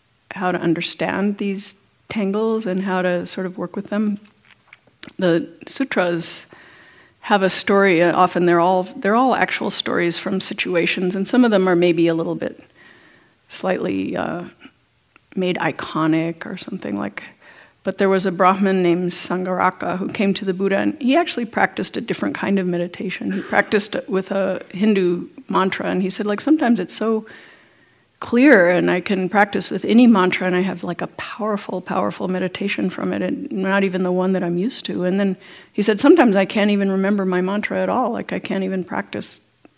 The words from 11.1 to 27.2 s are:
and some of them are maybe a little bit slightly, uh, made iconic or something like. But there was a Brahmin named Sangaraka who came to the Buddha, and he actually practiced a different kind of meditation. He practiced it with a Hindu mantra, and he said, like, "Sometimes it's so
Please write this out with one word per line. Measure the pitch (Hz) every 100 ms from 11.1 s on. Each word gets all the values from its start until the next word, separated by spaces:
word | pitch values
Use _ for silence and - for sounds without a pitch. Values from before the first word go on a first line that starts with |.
and | 190 196
some | 254
of | 240
them | 196 185
are | 170
maybe | 175 165 165
a |
little | 165 165 160
bit | - - - _ - - - _ _ _ -
slightly, | - 190 185 185 - - -
uh, | 170 170 180 - - _ _ _ _ _ _ -
made | 180 170
iconic | 160 - - 156 160 160 165 165 -
or | 185
something | - 190 - 202
like. | 202 - - - - - - _
But | 190 185
there | 196
was | 190 190
a |
Brahmin | 175 185 190 196 190
named | 175 175 180
Sangaraka | - - 185 185 180 185 - - 180
who | 190
came | - 196 190
to | 196
the |
Buddha, | 180 196 196
and | 302 -
he | 247 311
actually | 349 - 226
practiced | - 190 - 196 -
a |
different | 226 180 202 190
kind | - 196
of | 180
meditation. | 175 175 - 185 - 202
He | 196
practiced | - - 202 214 - -
it | -
with | 190 185
a | 196 190 185 -
Hindu | 180 220 196 180 175 - - -
mantra, | 185 190 - 180
and | 180
he | 190
said, | - 208
like, | 208
"Sometimes | 277 311 254 233
it's | 175
so | - 226 220